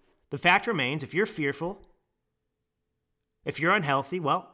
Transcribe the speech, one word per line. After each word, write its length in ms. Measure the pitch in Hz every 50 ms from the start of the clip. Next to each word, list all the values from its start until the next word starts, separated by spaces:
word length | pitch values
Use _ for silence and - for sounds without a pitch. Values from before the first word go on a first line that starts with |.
| _ _ _ _ _ _
The 80 | -
fact 300 | 131 - 175 180 208 -
remains, 360 | 240 220 160 131 123 143 156 139
if 120 | - -
you're 100 | 170 214
fearful, 560 | 214 - - 151 139 139 - 160 175 202 - - _ _ _ _ _ _ _ _ _ _ _ _ _ _ _ _ _ _ _ _ _ _ _ _ _ _ _ _ _ _ _ _
if 120 | - 135 -
you're 140 | 151 170 196
unhealthy, 460 | 214 165 143 139 139 131 - 180 185
well, 300 | 165 139 151 185 - -